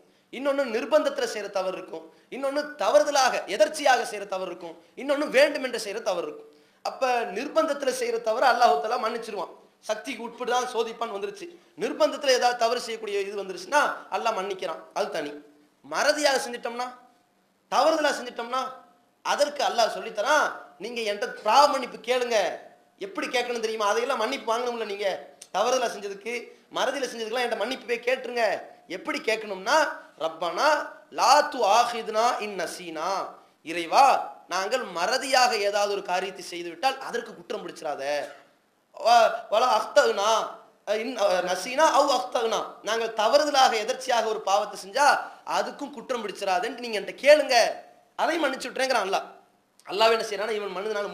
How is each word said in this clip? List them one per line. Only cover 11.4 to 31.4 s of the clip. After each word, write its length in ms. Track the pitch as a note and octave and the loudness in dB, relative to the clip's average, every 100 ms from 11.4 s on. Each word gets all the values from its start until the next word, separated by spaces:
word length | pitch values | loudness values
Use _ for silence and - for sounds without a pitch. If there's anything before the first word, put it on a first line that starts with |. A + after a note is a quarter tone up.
| F3 - _ - | -16 -18 _ -6
நிர்பந்தத்துல 500 | A#3 B3+ D4+ C4+ C#4 B3 | -4 0 0 2 0 2
ஏதாவது 180 | B3 B3 | 2 2
தவறு 160 | A#3 A#3+ A3+ | 0 -2 -4
செய்யக்கூடிய 340 | A3 G#3+ G3+ G3 | -8 -6 -4 -4
இது 80 | G#3 | -6
வந்துருச்சுன்னா 400 | F#3+ F3 F#3 D4 B3 - - G3 | -8 -10 -2 2 2 -2 -6 -4
அல்லாஹ் 220 | A3+ F#3+ | -2 -2
மன்னிக்கிறான், 420 | G3 F#3+ F#3 D#3+ - - | -4 -6 -8 -10 -8 -6
அது 100 | G#3 F3 | -4 -4
தனி. 160 | D3 - - _ _ _ C#3 | -8 -10 -18 _ _ _ -8
மறதியாக 540 | D#3+ C4 D4+ D4 C4 | 0 2 2 2 0
செஞ்சிட்டோம்னா, 440 | A#3+ A#3+ A#3+ A#3+ B3+ - - _ _ _ _ _ _ | -2 -8 -8 -8 -8 -12 -20 _ _ _ _ _ _
தவறுதலா 400 | G#3 D4 D#4+ D4 B3 | 4 4 4 2 0
செஞ்சிட்டோம்னா, 440 | B3 A#3+ A#3 B3+ A#3+ - - _ _ _ - | -6 -8 -4 -4 -4 -10 -20 _ _ _ -2
அதற்கு 360 | G#3+ C#4+ - G#3 | 2 2 0 0
அல்லாஹ் 260 | A3+ G#3+ F#3 | 2 0 0
சொல்லித்தரான், 480 | G3 G#3 A#3 D4+ G3 - - - | -6 -2 2 4 2 -2 -16 -14
நீங்க 160 | G#3 A#3+ G#3+ | -10 -4 -4
என்கிட்ட 340 | G#3 - - G#3+ | -4 -6 -4 4
பாவ 160 | A#3+ D4 | 6 6
மன்னிப்பு 240 | C4+ B3 - - | 4 -6 -6 -2
கேளுங்க. 300 | B3+ A#3+ A3 E3+ - - - _ - G3 | 0 2 2 0 -4 -12 -20 _ -14 -10
எப்படி 220 | D4 C#4 | -8 -4
கேட்கணும் 360 | B3 A#3 A#3+ A3 | -2 -2 -4 -4
தெரியுமா? 220 | A3 G#3 | -2 0
அதையெல்லாம் 300 | A3 A#3+ F#3+ | 0 0 -2
மன்னிப்பு 240 | A3 C#4 G#3+ | -2 -4 -2
வாங்கணும்ல 340 | A3+ B3 A#3 G#3+ | -2 -2 -4 -6
நீங்க. 160 | G3 G3+ E3 - - - F3+ | -4 -4 -4 -8 -20 -6 -2
தவறுதலா 320 | A3+ C4 A#3 | 0 0 0
செஞ்சதுக்கு, 400 | G#3 G3+ G3 A3 A#3+ - - _ E3 | -4 -10 -10 -8 -8 -10 -20 _ -4
மறதியில 300 | A3+ C#4 B3+ | -2 -2 -6
செஞ்சதுக்கெல்லாம் 360 | A#3 A3 B3 A#3+ | -6 -6 -4 -2
என்கிட்ட 180 | G#3 | -2
மன்னிப்பு 220 | G#3+ C4 G3+ | -4 -6 -6
போய் 180 | A#3 A#3 | -4 -2
கேட்டுருங்க. 380 | B3+ B3 A#3+ G#3+ D#3+ - - - F3 | -2 -2 0 0 0 -6 -18 -12 -10
எப்படி 220 | - D4+ - | -6 -4 -2
கேட்கணும்னா, 480 | A3 G#3+ F#3 G3+ D#4 D4 - - - | -2 -4 -6 2 2 2 -2 -14 -6
ரப்பனா 440 | D#3+ D#3+ F3 F3 C#4 D4 - - - C#3+ | -6 -4 -4 2 2 2 -2 -14 -10 2
லா 140 | G#3 C#4+ | 6 6